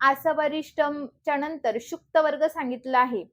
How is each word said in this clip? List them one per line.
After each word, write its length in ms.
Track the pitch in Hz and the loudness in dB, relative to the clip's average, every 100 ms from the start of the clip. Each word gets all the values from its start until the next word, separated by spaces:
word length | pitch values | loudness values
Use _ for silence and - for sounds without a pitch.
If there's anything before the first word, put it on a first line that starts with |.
आसवारिष्टमच्या 1400 | 269 269 320 302 302 311 302 - 294 294 277 _ - 285 | 2 2 0 2 0 -2 -6 -2 -2 -2 -10 _ -4 -2
नंतर 420 | 294 320 233 220 | -4 -4 -4 -4
शुक्त 360 | 233 330 _ 320 | -6 -12 _ 2
वर्ग 300 | 302 294 311 | 2 2 0
सांगितला 520 | 320 262 247 254 254 | -2 -6 -6 0 2
आहे. 260 | 254 214 160 | 2 0 -8